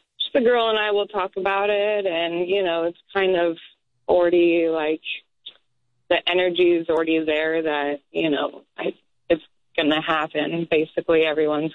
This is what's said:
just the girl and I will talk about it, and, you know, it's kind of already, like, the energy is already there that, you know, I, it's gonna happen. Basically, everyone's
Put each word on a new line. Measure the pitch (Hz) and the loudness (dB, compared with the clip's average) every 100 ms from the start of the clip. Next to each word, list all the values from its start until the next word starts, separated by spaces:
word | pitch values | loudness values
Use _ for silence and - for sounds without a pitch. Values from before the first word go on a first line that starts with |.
| _ - | _ -10
just | - | -4
the | 285 | 0
girl | 233 240 226 | 2 2 2
and | 214 | 0
I | 214 | 0
will | 202 202 | 0 -2
talk | 208 190 196 | -4 -4 -4
about | 190 196 202 | -2 0 0
it, | 208 208 208 196 | 0 0 0 -2
and, | 165 170 170 180 | -2 -2 -2 -2
you | 196 | -2
know, | 185 165 | 0 -2
it's | 170 - _ | -4 -6 _
kind | 196 190 180 | -2 0 2
of | 175 165 - _ _ _ - | 0 -2 -10 _ _ _ 0
already, | 180 175 175 170 170 165 | 2 4 4 4 2 0
like, | 160 151 160 - - - _ - - _ _ _ _ - | -2 -2 -4 -8 -14 -14 _ -20 -20 _ _ _ _ -2
the | 175 - | -2 0
energy | 180 180 170 175 | 0 2 2 4
is | 170 165 | 2 2
already | 160 160 160 160 | 0 0 0 0
there | 151 160 165 | 0 0 -2
that, | 160 147 143 147 _ | -2 -2 -4 -6 _
you | 165 165 | -4 -2
know, | 139 - - - - | 0 -4 -8 -18 -10
I, | - - _ _ - | -8 -8 _ _ -2
it's | 165 - _ _ - | -2 -2 _ _ -2
gonna | 151 151 | 0 0
happen. | 156 156 156 151 151 165 170 | 0 -2 -2 -4 -4 -4 -2
Basically, | 156 156 - - 160 | 0 -2 -4 0 2
everyone's | 160 151 151 147 156 | 2 0 0 0 -4